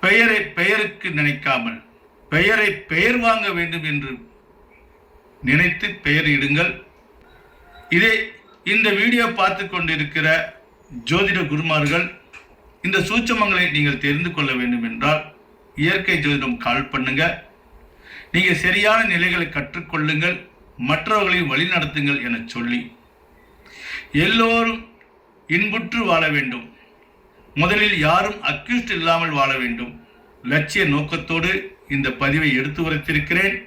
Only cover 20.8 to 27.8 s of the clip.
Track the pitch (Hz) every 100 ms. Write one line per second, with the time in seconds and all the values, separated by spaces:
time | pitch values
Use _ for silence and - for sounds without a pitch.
20.8 | 120 156 214 214 196 185 156 127 180 175
21.8 | 151 151 143 139 120 117 113 123 120 120
22.8 | 117 - _ _ _ - - - - -
23.8 | - - - 143 170 226 226 233 226 226
24.8 | - - - _ _ _ _ 170 208 214
25.8 | 233 240 202 165 156 147 131 120 117 -
26.8 | - - _ _ _ _ - - 170 208